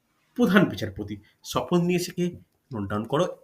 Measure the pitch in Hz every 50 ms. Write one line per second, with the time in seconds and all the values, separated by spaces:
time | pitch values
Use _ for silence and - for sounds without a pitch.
0 | _ _ _ _ _ _ _ - 247 190 180 202 170 123 - - - 104 98 -
1 | 104 - 107 98 - _ _ _ _ - - 127 123 - 180 175 170 175 180 175
2 | 175 - - - 175 175 175 - - _ _ _ _ _ 131 110 101 98 104 104
3 | 110 113 - 147 180 180 - -